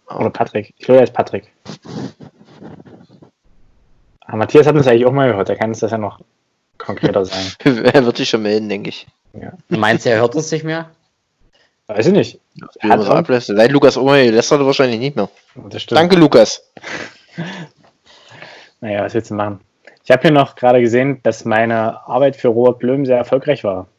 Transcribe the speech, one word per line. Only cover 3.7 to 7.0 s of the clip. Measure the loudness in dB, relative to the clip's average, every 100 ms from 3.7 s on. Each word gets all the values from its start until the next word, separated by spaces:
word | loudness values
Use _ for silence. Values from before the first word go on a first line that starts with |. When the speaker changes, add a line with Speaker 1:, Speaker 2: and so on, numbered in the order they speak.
| _ _ _ _ _ -12
Speaker 2:
Ah, | -6
Matthias | 4 4 6
hat | 4
uns | 4
eigentlich | 4 2
auch |
mal | 2 0
gehört, | 0 -2
der | -2
kann | -4
uns | -4
das | -4
ja | -4
noch | -8 -12 _ _ _ _ _ -16
konkreter | -12 -6